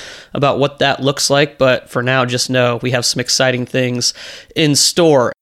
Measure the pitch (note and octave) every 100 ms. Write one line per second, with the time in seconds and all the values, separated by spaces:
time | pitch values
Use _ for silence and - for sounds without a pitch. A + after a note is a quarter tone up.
0 | - - - - C#3 G#2+ C#3 - C#3 -
1 | C3 C#3+ - C#3 D3 - C3 B2 - C3
2 | B2 C3 B2 B2 - B2+ B2 A#2+ B2+ B2
3 | A#2+ - A#2+ - C3 B2 B2 C3 B2+ B2
4 | A#2 - - - - - D#3 C#3 - -
5 | E3+ C#3 A2+ -